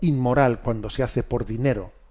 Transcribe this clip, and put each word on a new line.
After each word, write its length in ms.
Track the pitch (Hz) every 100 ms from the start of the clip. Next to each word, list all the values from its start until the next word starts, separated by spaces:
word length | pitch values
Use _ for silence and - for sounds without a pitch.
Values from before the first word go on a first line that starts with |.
inmoral 600 | 170 139 127 127 131 113
cuando 280 | - 113 107
se 120 | -
hace 200 | 127 123
por 220 | - 120 113
dinero 460 | 113 135 107 90 - -